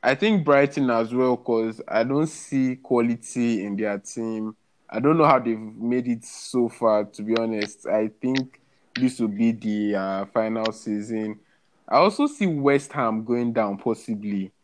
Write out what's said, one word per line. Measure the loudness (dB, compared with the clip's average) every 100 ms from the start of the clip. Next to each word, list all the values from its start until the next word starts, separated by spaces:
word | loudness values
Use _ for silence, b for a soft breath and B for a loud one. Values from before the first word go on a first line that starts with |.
I | 2
think | 2 4 2
Brighton | 6 6 6 2 2
as | 2 2
well, | 2 2 2
'cause | 0 0 0 -4 -2
I | 0
don't | 2 0 0
see | -4 -4 0 0 -2
quality | 0 2 2 -2 -6 -2 0 0
in | -2 -4
their | -4 -4
team. | -8 -8 -6 -4 -6 -10 _ _ _
I | 0
don't | 2 4
know |
how | 6 4
they've | 2 -4
made | -6 -8 -2 -2 0
it | -4
so | -6 -18 -6 -2 -2
far, | 0 2 2
to | 0 -8
be | -2 0
honest. | 0 -2 -6 -8 -2
I | -2 -2
think | -4 -2 -2 -4 _ _ _ _
this | -2 -2 0
will | -4
be | 2 0
the, | 0 -4 -2 -2
uh, | -2 -2 -4 -2
final | -2 -2 -2 -4
season. | -6 -6 -6 -4 -4 -6 -8 _ _ _ _ 0
I | 4
also | 4 2 -2
see | 0 -2
West | 2 2 2 0
Ham | -4 -2 -2
going | -2 -2 0
down, | 0 -2 -2
possibly. | -4 -4 -4 -8 -4 -4 -6 _